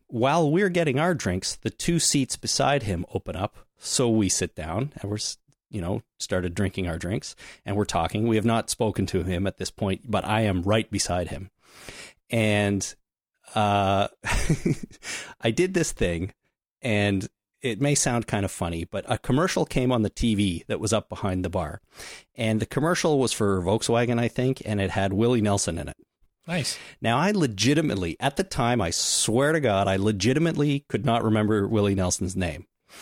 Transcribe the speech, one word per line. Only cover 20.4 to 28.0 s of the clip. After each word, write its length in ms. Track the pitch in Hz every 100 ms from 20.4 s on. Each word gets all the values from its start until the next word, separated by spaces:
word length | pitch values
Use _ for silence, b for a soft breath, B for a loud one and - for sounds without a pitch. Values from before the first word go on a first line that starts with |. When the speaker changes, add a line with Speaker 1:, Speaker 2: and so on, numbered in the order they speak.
| 101 85 -
Speaker 1:
that 120 | 85
was 140 | 98
up 160 | 107 -
behind 340 | - 101 92 90
the 40 |
bar. 320 | 92 76 - - B B B B -
And 240 | 113 110
the 60 | 107
commercial 540 | 135 156 180 170 143
was 140 | 120
for 280 | - 104 95
Volkswagen, 580 | 87 110 - 117 120 117
I 80 | 117
think, 340 | - 127 131 -
and 140 | 104
it 100 | 98
had 220 | 104 98
Willie 280 | 95 117 123
Nelson 360 | 107 101 - 82
in 100 | -
it. 100 | - _ _ _ _ -
Speaker 2:
Nice. 300 | 175 123 - B B
Speaker 1:
Now, 160 | 113 120
I 140 | 180
legitimately, 840 | 208 139 98 117 147 151 98